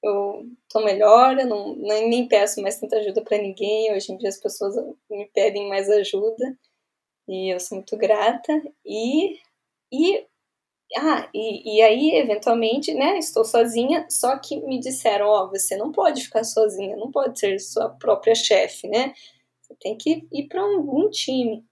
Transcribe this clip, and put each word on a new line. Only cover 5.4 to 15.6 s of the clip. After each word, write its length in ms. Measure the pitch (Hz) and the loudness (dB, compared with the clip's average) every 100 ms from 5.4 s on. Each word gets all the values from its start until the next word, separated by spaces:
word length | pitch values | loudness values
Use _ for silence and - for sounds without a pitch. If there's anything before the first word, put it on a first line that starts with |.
| 196 202 202 | 0 0 -4
mais 220 | 196 196 | -4 2
ajuda, 680 | 208 190 196 214 226 254 262 _ _ _ _ _ _ - | 2 2 -2 -4 -4 -8 -8 _ _ _ _ _ _ -12
e 260 | 190 190 | -6 -4
eu 60 | 180 | -4
sou 160 | 180 196 | -6 -12
muito 220 | - 214 | -8 -2
grata, 680 | 226 214 208 240 - 302 294 _ | 2 4 2 0 -2 -2 -2 _
e, 540 | - 208 233 294 392 - _ _ _ _ _ | -10 -4 0 0 0 -4 _ _ _ _ _
e, 340 | 262 339 403 - _ _ _ _ _ _ 233 | 0 2 2 -4 _ _ _ _ _ _ -2
ah, 320 | 302 285 - | 0 0 -2
e, 420 | - 220 208 220 214 | -8 -6 -8 -2 6
e 60 | |
aí, 340 | 220 233 302 311 | 6 6 4 2
eventualmente, 800 | 262 208 247 233 226 254 294 | 2 0 0 0 0 -2 -2
né, 240 | 302 285 381 | -2 0 0
estou 260 | 311 - | -2 0
sozinha, 640 | 226 233 233 233 254 320 320 | 2 4 2 2 0 0 -2
só 280 | - 247 269 | -2 0 -2
que 200 | - 311 | -6 -10
me 180 | 269 262 | -6 -6
disseram, 480 | 254 262 240 202 208 | -6 -2 0 2 2
ó, 200 | 208 190 | 2 2
você 280 | 196 | -4